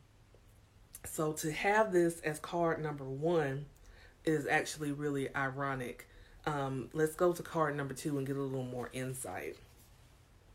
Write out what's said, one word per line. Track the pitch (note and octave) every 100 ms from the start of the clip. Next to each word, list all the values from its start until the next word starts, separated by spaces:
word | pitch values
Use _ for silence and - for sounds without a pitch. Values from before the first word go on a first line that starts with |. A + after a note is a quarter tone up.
| - - - - - - - - - - -
so | - D#3
to | D#3 D#3+
have | D3+ G3 G#3 G#3+
this | F3+ E3+ E3
as | D#3 D3+
card | - F3 E3+ D#3
number | D#3 C#3+
one | C3+ C3+ D#3+ F3 C#3+ C3+ D3 - - - - -
is | - D3+ B2
actually | D3+ - D3+ D3+
really | C#3+ D3 C#3+ C3
ironic. | C#3+ C3+ C3+ C#3 C3+ B2 - - - - - -
Um, | D3 C#3 C3 -
let's | D#3 D#3
go | D#3 F3+
to | E3+
card | D#3+ E3+ D#3 C#3+
number | C#3
two | C3+ D#3 C#3+
and | C3+
get | C#3
a |
little | C#3 C3
more | B2+ B2 A#2+
insight. | C3 C3 B2+ F#2+ F#2 D2 - - - - - - - - - -